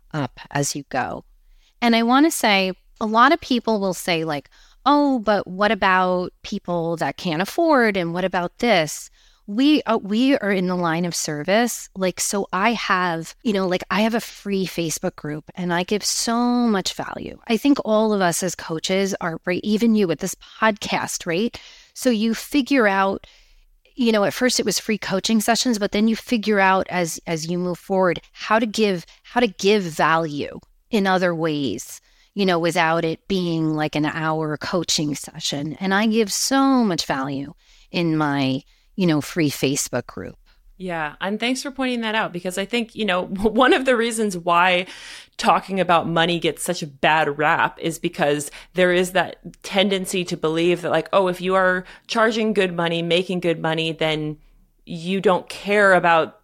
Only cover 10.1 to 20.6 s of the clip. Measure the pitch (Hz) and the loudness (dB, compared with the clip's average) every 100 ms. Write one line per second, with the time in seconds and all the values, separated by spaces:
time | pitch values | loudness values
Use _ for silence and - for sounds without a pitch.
10.1 | 214 269 285 202 196 185 180 175 160 175 | 0 2 2 2 0 0 0 0 -2 -2
11.1 | - - 147 147 208 240 - - 190 185 | -4 -6 -6 0 2 2 -4 -12 -4 -4
12.1 | - - 202 - 185 214 220 - 185 180 | -2 -4 -4 -4 -2 0 0 0 0 0
13.1 | 165 160 - 240 196 185 185 - 185 220 | -4 -8 -8 -2 0 0 -2 -2 0 0
14.1 | 226 - - 202 196 175 - 165 - 180 | -2 -6 -12 -6 -4 -4 -4 -4 -4 -6
15.1 | - 151 151 - - 175 175 180 208 - | -8 -10 -10 -12 -8 -2 -2 0 -2 -2
16.1 | - - 233 240 247 240 196 - - - | -4 -2 0 2 2 2 0 -2 -6 -8
17.1 | - - - - 220 285 - 220 214 220 | -8 -10 -10 -2 0 2 2 2 2 2
18.1 | 208 175 160 185 - - 160 - 190 196 | 2 2 0 -4 -6 -8 -6 -2 0 0
19.1 | - 175 165 - 180 208 214 233 214 180 | -4 -6 -6 -6 -4 0 2 4 4 2
20.1 | 151 185 - - - | 0 -4 -8 -14 -2